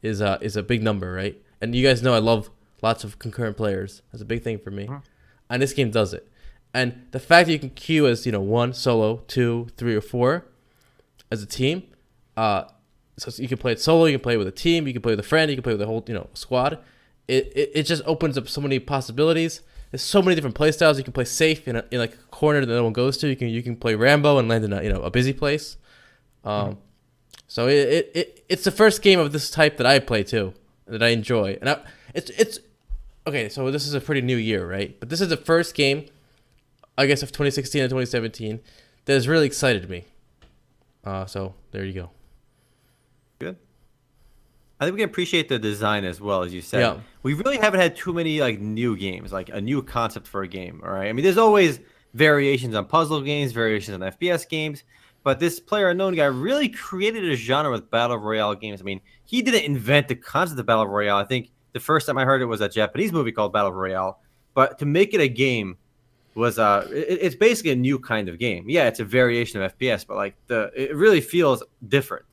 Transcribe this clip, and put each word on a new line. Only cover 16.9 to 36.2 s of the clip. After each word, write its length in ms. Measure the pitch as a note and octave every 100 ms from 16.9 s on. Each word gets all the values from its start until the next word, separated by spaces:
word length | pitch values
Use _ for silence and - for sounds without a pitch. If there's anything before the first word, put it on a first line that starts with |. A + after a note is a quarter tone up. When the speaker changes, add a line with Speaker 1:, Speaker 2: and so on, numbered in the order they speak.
| _ _ _ -
Speaker 1:
It, 260 | B2+ C3+ C3
it, 140 | C#3+
it 80 | D3+
just 180 | D3 D#3+ -
opens 300 | D#3+ D#3+ C3+
up 120 | A#2
so 120 | -
many 180 | C#3+ C3+
possibilities. 840 | - C#3 B2+ A#2 D#3 D#3+ E3 - - - -
There's 120 | C3
so 180 | - G3+
many 140 | F#3
different 220 | E3+ C#3 G#2+
play 160 | D3+
styles. 260 | D#3 D#3+ C#3
You 60 |
can 80 | C3
play 120 | B2+
safe 440 | A#2+ - D#3+ D#3 -
in, 80 | A#2
a, 80 | -
in, 80 | B2
like, 140 | A#2
a 20 | - _
corner 340 | - D3+ D3 B2+
that 0 |
no 160 | A#2
one 100 | A#2
goes 240 | G#2+ B2+ C3+
to. 100 | D3+
You 80 | C3
can, 120 | A#2+
you 140 | A2+
can 140 | A#2+ A#2
play 180 | A#2
Rambo 440 | A2 B2 D3 D3 C#3+
and 100 | A2+
land 160 | A2+
in 80 | G#2+
a, 100 | G2
you 100 | F#2
know, 80 | F#2+
a 80 | -
busy 220 | B2 B2+
place. 440 | C#3 D3 D3+ - - _ _ _ _ _ _
Um, 80 | -
Speaker 2:
Mm-hmm. 260 | G#2 G2+ G2+ _ _ _ _ _ - _
Speaker 1:
so 220 | - A#2+
it, 60 | C#3+
it, 340 | C3+ D#3 -
it, 300 | E3 - - _
it's 160 | F3+
the 80 | G3+
first 280 | - G#3+ G#3+
game 200 | G#3 F#3
of 100 | D3
this 180 | D3 -
type 260 | - D3+ -
that 100 | B2
I 140 | C#3
play 240 | C#3 A2+
too, 280 | G2+ A2+ F#2+ - _ _ _
that 160 | G#2+
I 60 | A#2
enjoy. 480 | A#2 G#2+ A#2+ G2 G2
And 100 | C3+
I, 120 | C3+ - - -
it's, 180 | - -
it's, 280 | - A3 - _ _ _ - - _ -
okay, 200 | C#3+ G#2+
so 220 | C#3 C3
this 160 | D3 C#3
is 80 |
a 60 | C#3+
pretty 200 | C3 C#3+
new 160 | B2 B2
year, 320 | A2 G#2 F2
right? 300 | F#2+ G2+ -
But 100 | A#2
this 120 | E3
is 80 | F#3+
the 80 | D#3+
first 400 | - E3 E3 -
game, 300 | C#3 C#3+ D3+ _